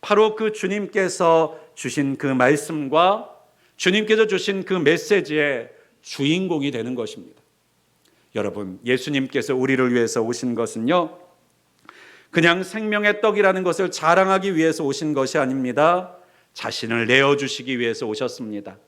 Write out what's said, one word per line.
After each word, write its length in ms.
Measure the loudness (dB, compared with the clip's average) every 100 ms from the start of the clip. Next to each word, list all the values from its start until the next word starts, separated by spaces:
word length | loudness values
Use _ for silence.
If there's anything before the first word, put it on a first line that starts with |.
바로 360 | 2 4 4 2
그 160 | -4
주님께서 1040 | -4 -4 -4 -4 -2 -2 0 4 4 2 -4 -20
주신 420 | -12 -8 -2 -2 -2
그 100 | -2
말씀과 1000 | 4 4 4 0 -8 -2 2 4 2 -4 -20 _ _ _ _
주님께서 500 | 0 2 2 2 2
주신 380 | 0 -2 -4
그 100 | -2
메시지의 960 | 0 2 2 2 0 0 -2 0 -2 -8 -18 _ _
주인공이 680 | -18 -4 0 0 0 -2 -2
되는 240 | -4 -6
것입니다. 460 | -6 -8 -10 -20 _ _ _ _ _ _ _ _ _ _
여러분, 440 | -6 -6 -6 -10 -10
예수님께서 680 | -2 -2 0 -2 -2 -4 -2
우리를 400 | 0 2 2 4
위해서 280 | 2 2 0
오신 320 | -2 -2 -4
것은요, 640 | -2 -4 -2 0 0 0 -8 -20 _ _ _ _ _ -20 -20 -20 -20 _
그냥 320 | 2 2 2
생명의 580 | -2 -6 -4 0 0 2
떡이라는 440 | 0 2 2 2
것을 260 | -2 -2 -4
자랑하기 640 | -2 2 4 4 2 0
위해서 300 | 2 2 0
오신 300 | -4 -4 -2
것이 240 | -2 0 0
아닙니다. 760 | -2 -2 -2 2 4 4 -2 -16 _ _ _
자신을 540 | -10 -8 -8 -2 -2 4
내어주시기 720 | 4 6 2 0 -6 -6 -4
위해서 280 | -4 -4 -6
오셨습니다. 720 | -4 -6 -6 -10 -10 -12 -20